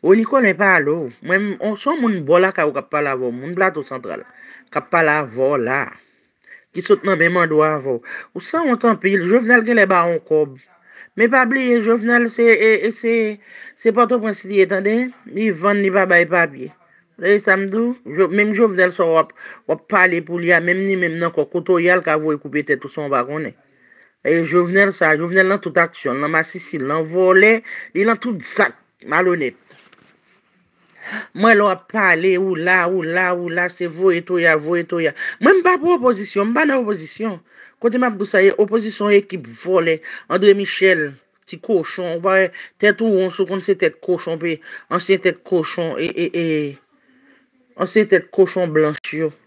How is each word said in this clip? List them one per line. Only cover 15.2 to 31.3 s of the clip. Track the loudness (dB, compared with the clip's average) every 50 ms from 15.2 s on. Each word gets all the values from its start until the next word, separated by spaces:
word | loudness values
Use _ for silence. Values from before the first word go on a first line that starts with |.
| _ -12
Li | -6 -2 -2 -2
vann, | -2 0 0 0 2 2 0
li | 2
pa | 2 2 2 4
bay | 4 4 4 4
papye. | 2 0 0 0 -4 -10 -14 -14 -14 _ _ _ _ _ _ _ _ -6
E | 0 2 2 2 4
sa | 2 0 0
m | 0 -4
dou, | -2 -2 -2 -2 -4 -8 _ -12
Jo-, | 0 0 0 0
menm | 2 0 0 0 2
Jovenel | 2 2 0 2 2 0 0 0
sa | 0 0
w | 2 2 2
ap, | 2 0 -4 -20 -20 -20 -20 -20 _ -6
w | -6
ap | -6 _ _
pale | 2 2 4 4 2 -2 -4
pou | -6 -8 -4
li | 0 2 2
a, | 2 2
menm | 0 -2 -2 0 -2
li | -2 -2
menm | -2 -4 -4 -2
nan | -4 -4 -2
kò | -4 -4 -2
koto | -4 -6 0 0 0 2 4
yal | 2 2 2 0
ka | -2 -2
voye | -2 0 -2 -4 -4
koupe | _ -8 -6 -6 -2
tèt | -2 -4 -4 -4 -12
ou | -10
sa | -10 -6
w | -4
pa | -2 -2 -2 -4
konnen. | -6 -8 -8 -10 -12 _ _ _ _ _ _ _ _ _ _ _ _ _ _
E | 0 0 0 0 2
Jovenel | 2 0 2 2 2 2 2 2 2
sa, | 0 0 2 2 0
Jovenel | -2 -2 0 2 2 2
nan | 0 -2
tout | -4 -2 0
aksyon, | 0 0 0 -4 -8 -6 -6 -4 -4 -4
nan | -2
Masisi, | -2 -2 -4 -4 -10 -18 -16 -10 -10 -8
nan | -6 -4 -4 -4 -4 -4
vòlè, | 0 2 2 4 6 6 6 6 4 2 -2 -10 -18 -16 -18 -8 _ 0
li | 0 0
nan | 0 -2 -4
tout | -8 -8 -8 -10 -10 -2
zak, | -2 -2 -2 -2 _ _ _ _ _ -12
malonèt. | -4 -2 0 0 0 0 0 -4 -6 -8 _ _ _ _ _ _ _ _ _ _ _ _ _ _ _ _ _ _ _ _ _ _ _ _ _ _ _ _ _ -16 -14 -12 -12 -14 -12